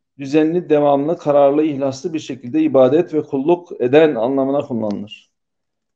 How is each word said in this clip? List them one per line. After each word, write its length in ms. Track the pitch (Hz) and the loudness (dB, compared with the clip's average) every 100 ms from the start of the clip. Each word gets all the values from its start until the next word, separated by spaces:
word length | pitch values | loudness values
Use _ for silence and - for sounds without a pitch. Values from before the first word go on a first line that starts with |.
| _ - | _ -16
düzenli, 500 | 139 151 156 175 151 | -2 0 0 0 0
devamlı, 500 | 151 147 143 147 170 | 2 2 2 0 -4
kararlı, 460 | 147 143 139 147 | 0 4 4 2
ihlaslı 500 | 156 135 139 127 185 | 0 -2 -6 -6 -8
bir 40 | 156 | -8
şekilde 440 | - 127 120 151 | -10 -12 -6 -2
ibadet 520 | 156 131 127 156 170 | 2 4 4 4 0
ve 80 | 151 | -4
kulluk 580 | 147 139 147 175 - - | -4 -4 0 -2 -4 -6
eden 340 | 123 147 160 | 2 4 4
anlamına 460 | 120 117 135 135 143 | 2 -2 -2 -2 -2
kullanılır. 680 | - 117 107 101 101 - _ _ _ _ _ _ _ | -4 -6 -6 -8 -10 -18 _ _ _ _ _ _ _